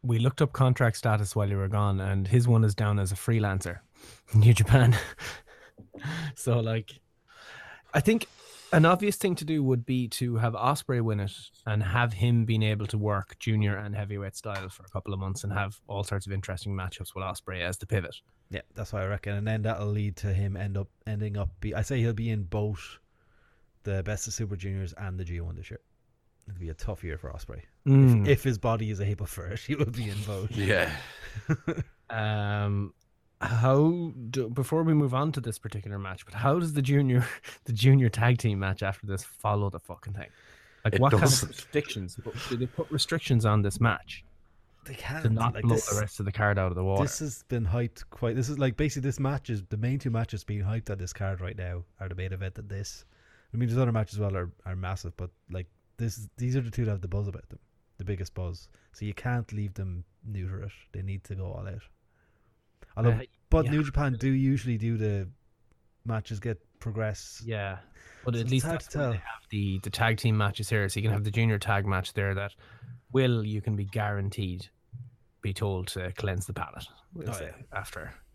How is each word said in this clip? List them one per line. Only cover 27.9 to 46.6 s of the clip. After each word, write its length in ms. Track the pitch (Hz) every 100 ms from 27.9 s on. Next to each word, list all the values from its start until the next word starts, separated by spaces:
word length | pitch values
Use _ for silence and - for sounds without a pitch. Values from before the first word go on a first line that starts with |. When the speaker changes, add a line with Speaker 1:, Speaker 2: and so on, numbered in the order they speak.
| 135 135 117
Speaker 2:
If, 160 | 101 135
if 40 |
his 140 | 135 110
body 320 | 117 113 110
is 100 | 101
able 260 | 98 101 -
for 200 | - 87
it, 120 | 104
<laughs> 80 | -
he 80 | 143
will 100 | 131
be 180 | 120 110
in 80 | 101 104
both. 240 | 98 104
Speaker 3:
Yeah. 400 | - 98 98 85 71 - - - 107 -
Speaker 2:
<laughs> 60 | 160 - 165 135 _ _
Speaker 1:
Um, 840 | 113 107 107 104 104 101 101 101 _ _ _ _ _
how 680 | - 113 127 135 156 175 165 131 113
do, 200 | 131 117
before 340 | 123 127 160
we 100 | 165
move 200 | 151 139
on 180 | 127 151
to 80 | 143
this 160 | 117 107
particular 400 | 110 107 101 101
match, 260 | 98 95 -
but 80 |
how 260 | 107 123 165
does 140 | 170
the 80 | 147
junior, 440 | 135 143 135 123 120 - -
<laughs> 200 | - -
the 80 |
junior 360 | 110 127 135 120
tag 280 | - 120 123
team 220 | 117 101
match 240 | 98 95
after 220 | 98 98 101
this 160 | 95
follow 460 | - - 107 104 101
the 100 | 85
fucking 340 | - 90 -
thing? 160 | 98 - - - - - _ 110
Like, 100 | 104
Speaker 3:
It 40 |
Speaker 1:
what 100 | 135
kind 120 | 113
of 60 | 127
Speaker 3:
doesn't. 200 | - 85
Speaker 1:
restrictions? 720 | - - 147 147 110 92 - - 120 -
Do 80 | 120
they 80 | 123
put 240 | - 165
restrictions 540 | 131 - 165 - 120 110
on 160 | 107
this 180 | 101 98
match 440 | 113 101 - - - - _ _ _ _ -
Speaker 2:
They 80 | -
Speaker 1:
to 40 |
Speaker 2:
can't. 320 | - 151 113
Speaker 1:
not 220 | 110 117 -
Speaker 2:
Like, 80 |
Speaker 1:
blow 120 | 117 113
Speaker 2:
this, 120 | -
Speaker 1:
the 100 | 104
rest 200 | 104 -
of 60 | 101
the 60 |
card 280 | 107 104
out 80 | 98